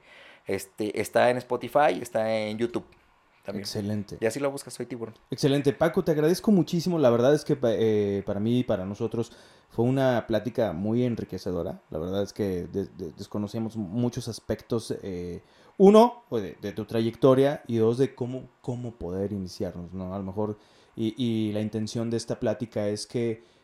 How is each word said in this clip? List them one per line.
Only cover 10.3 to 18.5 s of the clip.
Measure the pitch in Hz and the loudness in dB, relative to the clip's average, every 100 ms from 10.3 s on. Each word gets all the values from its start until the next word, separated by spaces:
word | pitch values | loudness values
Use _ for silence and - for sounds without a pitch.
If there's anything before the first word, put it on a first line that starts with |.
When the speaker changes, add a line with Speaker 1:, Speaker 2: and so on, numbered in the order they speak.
| 107 104 117 107 | -2 0 -2 -2
Speaker 2:
muy | 80 104 117 | 0 0 0
enriquecedora. | 123 113 104 95 98 90 82 190 - | 0 -2 -6 -8 -4 -4 -4 -8 -8
La | 78 | -6
verdad | 87 98 | -4 -2
es | 101 | -4
que | - 101 90 82 | -2 -2 -2 -4
de-, | 98 95 | -4 -6
de-, | - 87 - | -8 -12 -12
desconocíamos | 98 104 101 117 110 113 | -8 -6 -4 -4 -6 -6
muchos | 92 113 120 123 117 | -6 -2 -2 -2 -8
aspectos, | 107 - 107 - 117 - 120 | -8 -6 -6 -2 -4 -4 -8
eh, | 98 90 87 90 - _ - - | -8 -8 -8 -10 -14 _ -8 4
uno, | 196 214 240 - - | 8 10 8 4 -6
pues, | 117 | -4
de, | 92 - | -4 -8
de | 101 | -8
tu | 101 107 | -6 -4
trayectoria | 113 113 - 135 131 139 151 - | 0 -2 4 6 6 4 0 -2
y | 117 | 2
dos, | 110 120 | 2 2
de | 131 - | 0 -2
cómo, | 123 127 127 | -8 -8 -12